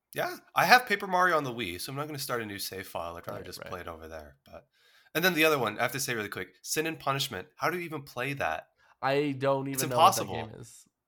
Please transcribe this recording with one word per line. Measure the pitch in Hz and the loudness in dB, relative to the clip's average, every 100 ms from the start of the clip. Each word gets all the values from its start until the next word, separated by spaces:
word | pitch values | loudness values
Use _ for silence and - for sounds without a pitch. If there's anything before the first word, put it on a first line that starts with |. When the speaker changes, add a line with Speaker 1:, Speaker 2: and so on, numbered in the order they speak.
| _ | _
Speaker 1:
Yeah, | - 349 359 - | -4 -4 -4 -6
I | 131 | 2
have | 165 247 247 | 6 6 6
Paper | 202 202 | -2 0
Mario | 180 180 160 | 2 4 4
on | |
the | 143 | 0
Wii, | 120 98 87 | -4 -4 -4
so | - | -6
I'm | 139 | -6
not | 151 | -8
gonna | 147 | -8
start | 139 120 | -4 -4
a | 107 | -4
new | 101 | -6
save | - 95 95 | -8 -8 -8
file. | 92 85 85 | -8 -8 -10
I'd | - | -12
rather | 101 | -12
Speaker 2:
Right, | - | -12
Speaker 1:
just | 87 | -14
Speaker 2:
right. | - | -12
Speaker 1:
play | 90 | -10
it | 85 | -10
over | 82 80 | -12 -14
there. | 80 76 - _ | -14 -16 -20 _
But, | 80 _ _ _ _ _ | -20 _ _ _ _ _
and | 156 | 2
then | 180 | 2
the | 165 | 6
other | 160 147 | 6 6
one, | 113 104 | 2 2
I | |
have | 120 | -2
to | 131 | 0
say | - | -2
really | 120 101 | -2 -2
quick, | 107 92 _ | -6 -10 _
Sin | - - 160 | -4 -2 -2
and | 160 | -2
Punishment. | - 135 139 98 95 _ | -2 0 -2 -6 -10 _
How | 143 | -2
do | 180 | -2
you | |
even | 175 151 | -6 -8
play | 139 - 127 | -10 -6 -6
that? | 143 82 78 - _ _ _ | -2 -2 -2 -8 _ _ _
Speaker 2:
I | 135 139 147 135 | 0 2 0 0
don't | 135 139 135 | 0 0 -2
Speaker 1:
It's | 135 | -4
Speaker 2:
even | 147 | 0
know | 123 | 8
what | 180 190 | 8 8
that | |
Speaker 1:
impossible. | 101 85 80 | -2 -6 -8
Speaker 2:
game | - | -12
is. | - - - _ | -18 -20 -20 _